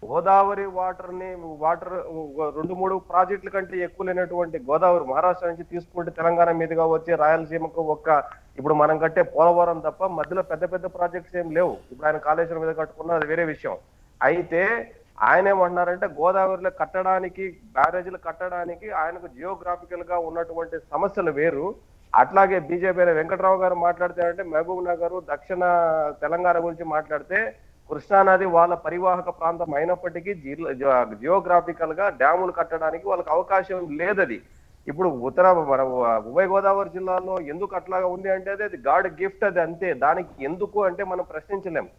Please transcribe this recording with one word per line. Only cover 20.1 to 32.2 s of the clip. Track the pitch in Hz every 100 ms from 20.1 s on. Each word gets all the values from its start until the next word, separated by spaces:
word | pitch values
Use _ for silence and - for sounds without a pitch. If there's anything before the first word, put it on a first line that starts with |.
| 175
ఉన్నటువంటి | 165 165 165 165 165 165 -
సమస్యలు | 147 196 202 165
వేరు. | 143 160 139 170 226 _ - _ -
అట్లాగే | 156 190 196 190
బీజేపీ | 151 175 190 180
అయిన | 175
వెంకట్రావు | 160 160 185 185 190
గారు | 185 175
మాట్లాడితే | 170 170 180 170
అంటే | 170 175
మహబూబ్ | 190 156 165 185 180
నగర్, | 175 170 180 156
దక్షిణ | 143 - 185 180 175 170 160 151 143
తెలంగాణ | 147 170 180 170
గురించి | 170 165
మాట్లాడితే | 165 156 156 151 147 190 220 - - _ _
కృష్ణానది | 151 - 196 190 185 190
వాళ్ళ | 170 170
పరివాహక | 170 156 175 185 180 175
ప్రాంతం | - 165 170 165
అయినప్పటికీ | 143 165 180 180 170 170
జిల్లా-, | 196 139 147 160
జ-, | 131 139 127 117 107
geographical | 127 190 180 175 170 165 165
గా | 160 202
డ్యాములు | -